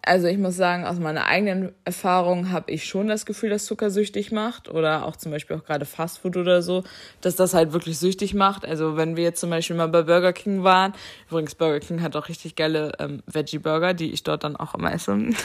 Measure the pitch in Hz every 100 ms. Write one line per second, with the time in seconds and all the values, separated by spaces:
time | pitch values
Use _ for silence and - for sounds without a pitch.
0 | - 180 175 196 190 180 180 175 175 175
1 | 156 156 - 175 208 190 185 - - 180
2 | 190 180 175 180 185 175 - 160 - 190
3 | 214 214 - 208 220 208 - 214 208 196
4 | 208 202 202 214 220 240 - 160 156 156
5 | - - 165 151 - 160 - 147 143 -
6 | 165 - 185 175 175 180 175 180 185 -
7 | - - 185 180 185 180 160 165 160 160
8 | 180 190 202 196 196 196 - 156 160 156
9 | 160 165 170 170 175 165 170 170 165 170
10 | 160 175 180 175 208 196 185 185 190 202
11 | - - - 160 151 - 160 147 - 170
12 | 160 151 - 165 165 - 160 160 151 -
13 | 147 143 - 156 147 156 156 156 175 175
14 | 160 156 - 156 151 - 165 - 165 170
15 | - 202 233 226